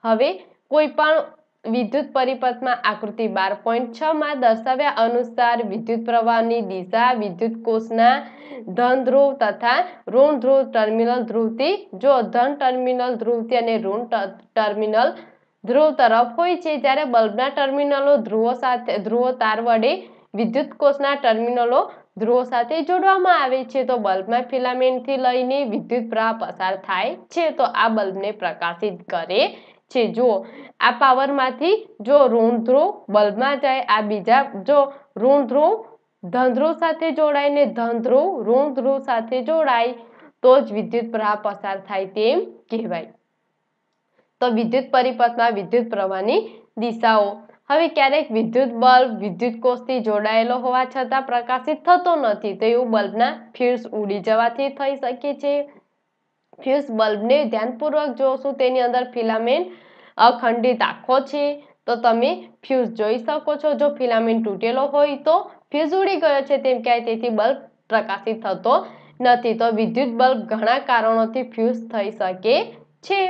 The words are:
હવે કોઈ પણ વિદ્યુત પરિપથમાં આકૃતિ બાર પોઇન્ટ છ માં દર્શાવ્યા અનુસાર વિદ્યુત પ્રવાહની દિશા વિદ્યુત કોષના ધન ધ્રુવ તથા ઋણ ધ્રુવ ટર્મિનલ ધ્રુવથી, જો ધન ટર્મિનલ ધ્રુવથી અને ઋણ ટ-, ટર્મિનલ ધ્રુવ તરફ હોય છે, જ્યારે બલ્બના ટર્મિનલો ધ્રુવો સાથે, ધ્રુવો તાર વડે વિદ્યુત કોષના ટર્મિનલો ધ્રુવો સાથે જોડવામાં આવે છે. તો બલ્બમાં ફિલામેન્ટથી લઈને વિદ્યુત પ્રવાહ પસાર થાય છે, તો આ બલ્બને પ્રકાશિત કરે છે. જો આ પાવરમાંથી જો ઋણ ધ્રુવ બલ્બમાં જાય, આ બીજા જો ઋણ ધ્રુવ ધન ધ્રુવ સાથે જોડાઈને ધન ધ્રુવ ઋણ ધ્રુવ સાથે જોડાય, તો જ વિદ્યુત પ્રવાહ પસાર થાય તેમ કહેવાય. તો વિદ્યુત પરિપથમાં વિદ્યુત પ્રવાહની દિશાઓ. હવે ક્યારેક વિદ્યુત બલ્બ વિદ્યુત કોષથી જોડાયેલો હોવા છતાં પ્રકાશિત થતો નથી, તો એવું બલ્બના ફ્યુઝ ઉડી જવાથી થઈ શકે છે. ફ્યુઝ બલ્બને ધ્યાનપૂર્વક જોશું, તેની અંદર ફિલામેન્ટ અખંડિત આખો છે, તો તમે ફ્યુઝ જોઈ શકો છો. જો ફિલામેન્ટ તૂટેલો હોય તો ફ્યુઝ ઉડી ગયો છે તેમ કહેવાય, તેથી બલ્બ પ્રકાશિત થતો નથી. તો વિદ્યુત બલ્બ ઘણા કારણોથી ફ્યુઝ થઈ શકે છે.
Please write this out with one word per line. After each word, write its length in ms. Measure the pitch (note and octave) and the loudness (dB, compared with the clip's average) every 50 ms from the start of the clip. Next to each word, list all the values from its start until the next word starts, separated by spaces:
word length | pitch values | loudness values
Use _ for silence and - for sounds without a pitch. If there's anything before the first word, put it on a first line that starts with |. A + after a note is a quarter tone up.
| - | 2
હવે 260 | A3+ A3+ A3 B3+ D4+ F#4+ F#4 - _ _ _ _ | 0 2 2 2 0 0 -6 -14 _ _ _ _
કોઈ 240 | _ C4 D4+ D#4 D4 | _ 2 2 2 2
પણ 340 | - - D4+ D#4 D#4 D#4+ - - - _ _ _ _ _ _ | 2 0 2 2 2 2 0 -4 -12 _ _ _ _ _ _
વિદ્યુત 420 | A3 A3+ B3 A#3+ G3+ A#3+ C#4+ D4 C#4+ | -4 -2 -2 -2 -2 -2 -4 -4 -2
પરિપથમાં 680 | - C#4 B3+ B3 C4+ C4 B3+ B3+ A#3+ A#3 C4 B3+ A#3+ - | -2 -2 0 0 -2 -2 -2 -2 -2 -2 -2 -4 -4 0
આકૃતિ 460 | - G3+ G#3+ G#3+ - G#3 G#3+ - A3+ G#3+ | -2 -2 -2 -2 -8 -12 -6 -4 -4 -2
બાર 240 | F#3+ F#3+ F#3+ G3 G3+ G#3 | 0 0 -2 -2 -2 -4
પોઇન્ટ 340 | - A#3 A3+ A#3 B3+ A#3 | -4 -2 -2 -2 -2 -6
છ 220 | A3+ - D#4 D#4 D#4+ | -8 -4 -2 -2 -2
માં 260 | D4+ D4+ D4 D4 C4+ | -2 -2 -4 -4 2
દર્શાવ્યા 580 | B3 A#3 A3+ A3+ A3+ C4 C4 B3+ D4 C#4+ - - | 2 2 2 2 0 -4 -2 0 0 -2 0 0
અનુસાર 580 | A3+ A#3 A#3+ A#3+ B3 A#3 - - A#3+ A#3+ A#3+ A#3 A3+ | 0 0 2 -2 -2 -4 -2 0 2 2 2 0 -2
વિદ્યુત 400 | G3+ F#3+ A3 A3+ - A3+ A#3 A3+ | -4 -6 -8 -4 -4 -4 -4 -2
પ્રવાહની 580 | A#3 A#3+ A#3 A3+ A3+ A#3 A3+ A3+ A3+ A#3 A#3 G#3+ | 0 0 2 2 2 2 2 2 0 0 -2 -4
દિશા 460 | F#3 F#3+ F#3 F3+ F#3 - A3+ A#3+ B3 B3+ | -4 -8 -8 -8 -4 -2 2 2 2 2
વિદ્યુત 420 | A3+ G#3 G3+ F3 E3+ A3+ A3+ A3+ A3+ | 0 -2 -6 -4 -4 -4 -4 -4 -4
કોષના 560 | - A3+ A3 A3 A3 A3+ A3+ A3+ A3+ A#3+ B3+ C#4+ D4 - - - - - C#4+ B3+ A3+ - | -4 -2 -2 -2 -2 -2 0 4 4 4 4 4 -2 -10 -18 -20 -20 -18 -16 -16 -14 -8
ધન 360 | F#3 G3 B3 B3 B3+ C4+ B3+ | -2 0 2 2 2 2 2
ધ્રુવ 260 | A3+ C4 C4+ C#4 C#4 C4 C4+ | 2 4 4 4 4 2 0
તથા 400 | A#3+ G#3 G3+ G#3 A#3 A#3 B3+ B3+ - - - - _ | -2 -2 -2 -2 0 2 2 2 0 -2 -6 -16 _
ઋણ 340 | - G3+ B3 C#4 D4+ D4+ C4 | -2 4 4 4 4 4 0
ધ્રુવ 200 | A3 B3+ C4+ C4+ C4+ | 2 2 4 4 2
ટર્મિનલ 580 | A3 A3+ A#3 A3 G#3+ A3 A3+ A3+ A#3 B3 B3+ A3+ | 2 0 0 0 2 2 0 2 0 0 -2 -2
ધ્રુવથી, 500 | A3+ G3+ A3+ A3+ A3 A3+ A3+ C4 D#4 G4 G#4 - - - | -2 -2 -2 -2 -2 -2 -2 -2 -2 -2 -2 -6 -14 -14
જો 200 | F#3 - C#4 C#4 B3+ A3+ | -2 2 4 4 4 2
ધન 280 | - - A#3+ A#3+ C4+ C#4+ | 0 0 0 0 0 -2
ટર્મિનલ 640 | C#4+ C#4 B3+ B3+ B3+ B3+ B3+ B3+ B3 B3 B3 B3 | 0 0 0 0 0 -2 -2 -2 -2 -2 -4 -4
ધ્રુવથી 420 | A3+ A3+ G#3+ A#3+ A#3 A3+ A3+ B3+ A#3+ | -4 -2 -2 -2 -2 -2 -2 -2 -2
અને 180 | A#3 A#3 A3+ | 0 0 -2
ઋણ 280 | G#3+ - F#3+ G3 A3 A#3+ | -2 -2 -4 -6 -6 -6
ટ-, 300 | A#3 - A3 G3 F#3+ F#3+ - - _ | -4 -4 -4 -4 -6 -10 -16 -20 _
ટર્મિનલ 600 | _ A3+ G#3+ G#3 G3+ G#3 G#3+ G#3+ G#3+ A3 B3 D4+ - - - - _ _ _ _ _ _ - | _ -2 -2 -2 -2 -2 -4 0 2 2 2 2 -2 -4 -18 -20 _ _ _ _ _ _ -6
ધ્રુવ 260 | G3 B3 C#4 D4+ D#4 C#4+ | 0 2 4 4 4 4
તરફ 400 | - C4 A3+ A3 A3+ A#3+ A#3+ A3+ | 4 4 4 4 4 2 0 0
હોય 240 | - E4+ F4+ F4+ F4 | -2 0 0 0 -2
છે, 160 | F4 D#4+ D4+ | -2 -4 -4
જ્યારે 300 | C#4+ - C4+ C4+ C#4+ D4+ | -2 0 0 0 0 -2
બલ્બના 440 | C4+ A#3+ A#3 A3+ G#3+ G3+ A3 B3+ C#4 | 2 2 2 2 2 0 -2 -4 -2
ટર્મિનલો 680 | C#4 D4 C#4+ C4+ C4+ C#4+ C#4+ C#4+ C#4+ C#4 C#4 C#4+ C#4+ C#4 | 0 -2 -2 0 0 0 0 0 0 0 4 4 2 2
ધ્રુવો 360 | A3 G#3+ G3+ A3 A3 A#3 B3+ | 2 -2 -2 0 0 0 -2
સાથે, 460 | A#3+ - B3+ B3 A#3+ A#3+ - E3+ G#3 | -2 -2 -2 -2 -2 -2 -4 -4 -4
ધ્રુવો 320 | F#3+ A3 G#3+ A#3+ B3 B3+ B3+ | -2 -2 -2 0 0 0 0
તાર 260 | B3 A#3 G#3+ A3 A3 | 0 0 0 0 0
વડે 340 | A#3 A#3+ A3+ A3+ A3 C4 D#4+ F#4+ - - - - _ _ - G3 | 2 2 2 4 4 2 0 -2 -6 -16 -20 -20 _ _ -6 -4
વિદ્યુત 300 | A#3 A3+ A3+ C4+ D4+ D4 - - | -4 -2 -2 -2 -4 -4 -6 0
કોષના 340 | D4 C#4+ C#4+ C#4 C#4 C#4 C#4+ C#4 | 2 2 2 2 0 -2 -2 0
ટર્મિનલો 580 | C#4 A#3+ A3 A3 A#3 A#3+ B3 B3 A#3+ A#3+ B3 C#4+ G4+ - - - _ _ _ G3 | 0 0 0 0 0 -2 0 0 0 2 2 0 0 0 -8 -20 _ _ _ -6
ધ્રુવો 240 | A3 A3 B3 B3 B3 B3 | -2 2 2 2 0 0
સાથે 240 | C4 A#3+ A#3+ A#3 D#4 E4 D#4+ D#4 | -2 -4 -2 -2 -2 -4 -2 0
જોડવામાં 500 | F4+ F#4 F#4 G4 F#4+ F#4+ F#4 F#4 F4 D#4+ C#4+ | 0 2 4 4 4 4 4 4 4 2 2
આવે 180 | B3+ B3+ C4 B3+ A#3 | 0 -2 -4 -4 -4
છે. 100 | - C4+ B3+ - | -4 -4 -2 0
તો 60 | B3+ A#3+ G#3+ | -2 -2 0
બલ્બમાં 440 | G3 F#3+ F#3+ F#3+ G3 A#3 A#3+ B3+ B3 | 0 -2 -2 -2 -2 -2 -2 -2 -2
ફિલામેન્ટથી 680 | C4+ B3+ B3+ B3 B3 B3+ B3+ C4 B3+ B3+ B3+ C#4 C#4 C4 C4 | -4 -4 -2 -2 -2 0 0 0 0 -2 -4 -4 -4 0 0
લઈને 320 | B3 B3 B3+ B3+ B3 C4 C#4 C#4+ A#3+ G3+ | 0 0 0 0 0 -2 -2 -2 -2 -4
વિદ્યુત 320 | - - - A#3 B3 A3+ A3+ | -6 -6 -4 -4 -4 -4 -2
પ્રવાહ 240 | A3+ A3 A3 A3+ A3 A3+ | -2 -2 0 -2 -2 -4
પસાર 340 | F#3 E3 F3 - F#3+ F#3 G3 F#3+ - | -6 -10 -8 -6 -4 -4 -4 -6 -6
થાય 300 | - F#3+ F3+ G3+ B3+ F4 F4+ - _ - | -4 -4 -2 -2 -4 -6 -8 -16 _ -4
છે, 120 | E4+ E4+ D#4 C#4+ - | -2 -2 -2 0 0
તો 80 | B3+ A3+ A#3+ - G#3+ | 0 0 2 2 0
આ 60 | A3+ A3 A3 | 2 2 0
બલ્બને 340 | G3+ F#3+ F#3+ G3 G3 G#3 G#3+ G#3+ | -2 -2 -4 -6 -6 -6 -6 -4
પ્રકાશિત 560 | F#3+ F3 D#3+ - E3+ E3+ E3+ E3+ - G#3+ F#3 F3 - - | -6 -6 -6 -4 -6 -6 -6 -4 -6 -6 -6 -8 -12 -8
કરે 300 | - F3 E3 E3 F3+ G#3+ D4 G4 - - - - _ _ _ _ | -8 -8 -6 -2 0 0 0 0 -2 -10 -20 -20 _ _ _ _
છે. 100 | - C4 A#3 A3 A3+ A3 | -2 -2 -2 0 0 0
જો 120 | B3 B3 G#3+ F#3+ - - - - - - - _ - A#3+ | 2 2 2 0 -4 -8 -18 -20 -20 -20 -6 _ 2 2
આ 60 | A#3+ A#3 | 2 4
પાવરમાંથી 760 | D4 C4+ B3+ B3+ C4+ C#4 C#4+ C#4 B3+ B3 A3+ A#3 D4 E4+ G4+ A4 - - - _ G#3 A3 | 4 4 4 4 2 0 0 0 -2 -2 -2 -2 0 0 0 0 -2 -10 -18 _ -2 4
જો 100 | C#4+ D4 C#4 B3+ A3+ | 6 6 6 6 4
ઋણ 300 | A#3 A3+ A3+ A#3+ A#3 A3+ A#3 | 4 2 2 2 0 0 2
ધ્રુવ 200 | B3+ C#4 D#4 G4 - - - - G3 | 2 2 2 2 -2 -6 -10 0 2
બલ્બમાં 460 | G#3 G#3 G#3 G3+ G#3 B3+ C4+ C#4+ C4+ - | 2 2 2 0 0 -2 -2 -2 0 0
જાય, 180 | C4+ C4 C4+ - - G#3 | 0 0 0 0 0 0
આ 60 | G#3+ G#3+ G#3 | 0 2 -2
બીજા 340 | G#3+ G#3 F3+ A3+ A#3 C4+ C#4 C4+ - G3 F#3 C4 | -4 -4 2 2 4 4 4 0 -6 -10 0 2
જો 100 | D4 C#4+ C#4 C#4 - - - _ _ G3 | 4 4 4 2 -2 -16 -20 _ _ 0
ઋણ 260 | G#3 B3+ C#4 C#4+ C#4 A3+ | 2 4 4 4 2 2
ધ્રુવ 220 | B3+ C#4+ D4+ E4+ G#4+ A4 - - - _ _ _ _ _ - F3+ E3+ | 2 2 4 2 2 0 -6 -16 -20 _ _ _ _ _ -14 -6 -2
ધન 200 | B3 B3+ B3+ A#3+ A3 | 0 2 2 2 2
ધ્રુવ 160 | C#4+ D#4+ E4 E4 E4+ | 0 0 0 0 -2
સાથે 240 | E4 D#4 D#4+ D#4+ D#4+ C#4+ D4+ | -2 -2 -2 -2 -4 0 0
જોડાઈને 460 | D#4 D4+ D4 C#4+ C#4+ C#4+ C#4+ C#4+ C#4+ A3 A3+ A#3 | 0 2 2 2 0 2 2 2 2 2 0 -4
ધન 200 | A#3 A#3 A#3 A#3 A3+ | -4 -4 -2 -2 0
ધ્રુવ 220 | B3+ B3 C4+ D4+ F#4+ F#4+ C#4 G#3+ G3+ | 2 2 4 2 2 -2 -4 -2 0
ઋણ 220 | A#3 C4 C#4+ D4+ C4 C4 | 2 2 2 0 -2 -2
ધ્રુવ 200 | A#3 C4 C4+ C4+ - - | -2 -2 -2 -2 -2 -2
સાથે 280 | B3 A3+ A3+ A3+ B3 B3+ A#3+ A3 | -4 -4 -2 -4 -4 -4 -2 -2
જોડાય, 420 | D#4+ D#4+ D#4 C#4 B3+ A#3 A#3 B3 B3 A#3 - - - - - - _ _ - | 0 0 2 2 2 2 0 -2 -4 -8 -16 -20 -20 -20 -20 -20 _ _ 6
તો 80 | B3+ B3+ C#4 A3+ | 6 6 6 4
જ 20 | A3 G#3 G#3 | 0 -4 -6
વિદ્યુત 300 | G#3 - - A#3 A3+ A3+ A3+ | -6 -2 -4 -4 -4 -4 -6
પ્રવાહ 220 | G#3+ G#3+ G#3 G#3+ G#3 - | -4 -2 -2 -2 -2 -2
પસાર 340 | G#3 G3+ G3 - G3+ G3 G3 F#3+ - | -6 -6 -6 -8 -8 -8 -8 -8 -8
થાય 260 | G#3 F#3+ F#3+ F#3+ F#3+ | -6 -6 -6 -6 -4
તેમ 300 | G#3+ G#3+ A#3 C#4+ F4+ A4 - - - _ _ | 0 0 2 2 0 -2 -6 -12 -20 _ _
કહેવાય. 400 | A3+ A3+ A3+ F3+ F3 E3 D#3+ - - _ _ _ _ _ _ _ _ _ _ _ _ _ _ _ _ _ _ _ _ _ _ _ _ _ | -6 -6 -6 -6 -6 -8 -8 -12 -18 _ _ _ _ _ _ _ _ _ _ _ _ _ _ _ _ _ _ _ _ _ _ _ _ _
તો 60 | B3+ B3 A3+ A3 | -2 0 0 0
વિદ્યુત 280 | A3+ A3+ A#3 C4 B3+ C4+ - | -2 0 -2 -2 -2 2 0
પરિપથમાં 640 | B3+ B3+ B3+ B3 A#3 A#3+ A#3 A#3 A#3 A#3 A#3 A3 G3+ | 2 2 2 0 2 0 0 2 2 0 0 0 -2
વિદ્યુત 260 | G3 E3+ G3+ A#3+ A3+ A#3 | -4 0 0 0 0 0
પ્રવાહની 500 | A#3 G3+ G3 F#3+ G3 F#3+ F#3+ A3 C#4 G#4 A4 - - - - _ _ - G#3+ | -4 -4 -4 -4 -4 -2 -2 0 0 0 -2 -4 -14 -20 -20 _ _ -6 -6
દિશાઓ. 440 | A#3+ A3+ A3+ A#3 A3+ A3 G#3+ G#3 G3+ G3+ - - - - _ _ _ | -6 -4 0 2 2 4 4 2 0 -2 -10 -18 -20 -20 _ _ _
હવે 160 | C#4 D#4 E4+ D#4+ D#4+ D4+ | 0 2 2 2 2 2
ક્યારેક 300 | C4+ C4+ C4+ D4+ D4+ D4+ A3+ A3 | 2 2 2 0 -2 0 -2 -2
વિદ્યુત 360 | A3+ A3+ A3+ B3+ C4+ B3 A#3 A3+ | -2 0 0 0 0 0 0 2
બલ્બ 320 | A#3+ B3+ B3+ B3+ B3+ B3+ A3 F#3+ G3 | 4 6 6 6 6 4 -2 -6 -6
વિદ્યુત 300 | G#3 F3 F3 A#3 B3 A3+ A3+ A3+ | -8 -6 -4 -4 -4 -4 -2 -2
કોષથી 360 | B3+ B3 A#3+ A#3+ - C4 B3+ A3 A3 | -2 -2 -2 -4 -4 -4 -4 -2 -2
જોડાયેલો 500 | G#3+ G#3 G#3 G#3+ A3 A3+ A3+ A#3+ B3 B3+ A#3 | -2 -2 0 0 2 2 2 2 -2 -2 -2
હોવા 180 | A#3+ B3 B3+ B3+ B3+ C4 | 0 0 0 0 0 -2
છતાં 300 | C4+ B3+ A#3 C4 C4+ C4 C4 | -6 -4 -2 -2 -2 -2 0
પ્રકાશિત 500 | - - F4+ - B3+ C4 B3+ G4 D#4 - - | -2 -2 -2 -2 -4 -4 -2 -4 -4 -2 4
થતો 260 | F4 F4+ F4+ F4+ F4+ E4+ | 4 4 4 4 2 0
નથી, 420 | D#4 C4+ A3+ G#3 G#3+ - G#3+ F#3+ - | 2 2 0 -2 -2 -4 -8 -4 0
તો 60 | A3+ A3 A#3 | 0 2 2
એવું 180 | A#3+ B3+ A#3 A3+ | 2 0 2 0
બલ્બના 360 | G#3+ G3+ F#3+ F#3+ G#3+ A#3 C4+ D#4 - - - _ | 0 0 0 0 0 0 0 0 -6 -14 -20 _
ફ્યુઝ 300 | - B3+ B3 B3 A#3+ A#3 - - G#3+ | -2 0 0 0 -2 -4 -8 -6 -6
ઉડી 200 | G#3+ G3+ G3+ G#3 F3+ A3+ | -4 -4 -4 -4 0 0
જવાથી 400 | A3 A3+ A#3 A#3 A#3 - C#4 C#4 C#4 - | 2 2 2 0 0 -2 -4 -4 -4 -4
થઈ 180 | C#4+ C4+ C#4 C#4 | -4 -4 -4 -4
શકે 300 | C#4 A#3+ B3+ B3 - C#4+ C#4+ C#4+ C#4+ | -4 -6 -6 -4 -6 -6 -6 -4 -2
છે. 100 | C#4+ C#4+ C#4+ C#4+ C#4+ - - _ _ _ _ _ _ _ _ _ _ _ _ _ _ - - - | -2 -2 -2 -4 -6 -12 -20 _ _ _ _ _ _ _ _ _ _ _ _ _ _ -20 -10 -2
ફ્યુઝ 260 | - C4 D4 C#4 C#4+ A3+ A3 | 0 0 0 0 -2 0 0
બલ્બને 380 | A3 G#3+ G#3+ G3+ G#3 A#3 C4 D4 D4+ A3 A3+ | 0 0 0 -2 2 2 2 2 2 0 -2
ધ્યાનપૂર્વક 580 | A3 A3 B3 B3+ A3+ D#4 D4+ D4 D4+ D4+ D4 B3 A#3 | -4 -4 -4 -6 -4 -4 -2 0 0 -2 -2 -4 0
જોશું, 380 | C4+ C4+ C4 C4 C4+ C#4 C4+ C#4 | 0 0 0 0 -4 -6 -2 0
તેની 240 | C4 B3+ B3+ B3+ B3 A#3+ | 0 0 2 2 0 2
અંદર 180 | A#3+ B3 B3+ B3 - | 0 -2 -2 -2 -6
ફિલામેન્ટ 560 | A#3+ A#3 A3+ A3 A3 A3+ A#3 C4 D#4+ F4+ F4+ - - - - - - - - _ - | -4 -2 -2 -2 0 0 0 0 0 -2 -4 -8 -20 -20 -20 -20 -20 -20 -20 _ 4
અખંડિત 640 | A3 A#3+ B3 A#3 C4 A#3 A3+ A#3+ A3 B3+ B3 A#3 G#3 - | 6 6 6 4 0 -2 0 2 0 0 0 2 0 -2
આખો 280 | - - - - B3+ C4+ C#4 C#4 | -2 -6 -2 0 0 0 0 -2
છે, 140 | - D4 C#4+ C#4+ D4 C#4+ - _ _ _ _ | -4 -2 -2 -2 -4 -6 -12 _ _ _ _
તો 100 | - A#3+ A3 A#3 | -6 -6 0 2
તમે 260 | A#3+ A3+ A#3 A#3+ C#4+ F4+ F4+ - - _ _ - | 2 2 2 0 0 -2 -4 -10 -20 _ _ -6
ફ્યુઝ 260 | - C4+ C4 B3 A3 A3+ A3+ | -2 -2 0 0 -2 -2 -4
જોઈ 180 | G#3+ G#3+ A3 B3 A3+ | -2 -2 -2 -2 -2
શકો 320 | - D4 D4+ D4+ - D4 D4 - | -4 -6 -4 -4 -4 -6 -2 -2
છો. 80 | D#4 D4 A3+ | -2 0 2
જો 80 | C#4+ D4 C#4+ D4 | 0 0 0 0
ફિલામેન્ટ 480 | C4 B3 A#3 A3+ A3+ A3+ A3+ A3+ A3+ A3 | -2 0 0 2 2 2 0 0 -2 -4
તૂટેલો 360 | G3 F#3 A3+ A3+ A#3+ C4+ C4+ D4 C#4 | -4 -4 -4 -2 0 0 -2 0 2
હોય 240 | D4 D4 D4 C#4+ C#4 - D#4 | 2 2 2 0 -2 0 2
તો 60 | D#4+ F#4 - - - - _ _ | 2 2 0 -4 -16 -20 _ _
ફ્યુઝ 240 | - D4 D#4+ D4 E4 F#4+ | -2 -2 0 0 0 0
ઉડી 200 | G4 F#4+ G4 D#4+ E4 | 0 0 0 0 2
ગયો 180 | D#4 C#4+ C#4 C4+ C#4 | 2 2 2 0 0
છે 100 | C#4+ C4+ C#4 C4 | -2 0 2 0
તેમ 100 | B3+ A#3+ A3+ | 0 0 0
કહેવાય, 240 | B3 A#3+ A#3+ A#3 A#3 | 0 0 0 0 -4
તેથી 260 | A3+ A3+ A3+ A#3+ A3 G#3+ | -4 -4 -2 -4 -2 0
બલ્બ 180 | G#3 A#3 C#4 C#4 - - _ _ _ _ | 0 0 0 -2 -6 -20 _ _ _ _
પ્રકાશિત 480 | A3 A3 G#3+ A3+ G3 G3+ - A3+ A3 A3 - | -2 -2 -2 -2 -8 -6 -4 -6 -6 -6 -4
થતો 300 | G#3 F#3+ F#3 - A3 C4+ F4+ F#4 - - - - - _ _ B3 | -6 -6 -4 0 0 0 0 0 -4 -16 -20 -20 -20 _ _ 4
નથી. 300 | B3 B3 A#3+ A#3 A#3+ A3 A3+ | 4 4 4 2 -2 -2 0
તો 100 | A#3 A#3 A3 G#3+ | 0 0 0 0
વિદ્યુત 340 | A3 - A3+ A#3+ C#4 B3+ A3+ A#3 | -2 -2 0 -2 -2 -2 0 2
બલ્બ 240 | B3 B3+ G#3+ A3+ A3 - A3 | 2 2 2 0 -4 -6 -6
ઘણા 320 | A3 A3 A3 A#3+ C#4 C4+ - | -2 0 0 0 0 0 0
કારણોથી 540 | B3+ A#3 A3 A3+ A3+ A3+ A3+ A3 A3+ C4 B3+ A3+ - | 0 2 2 2 2 2 0 0 -2 -6 -6 -6 -4
ફ્યુઝ 260 | - A3+ A#3 B3 A3+ A3+ A3+ - | -2 0 0 0 -2 -8 -8 -6
થઈ 180 | A3 G3+ G3+ A3 - | -4 -4 -4 -4 -4
શકે 360 | G#3 F#3 F#3 F#3 F#3+ A3+ B3+ D#4+ A4+ - - - - _ _ _ _ - | -4 -4 -4 -2 0 2 2 2 0 -4 -10 -20 -20 _ _ _ _ -4
છે. 100 | F#4+ G4 F#4+ | -2 0 0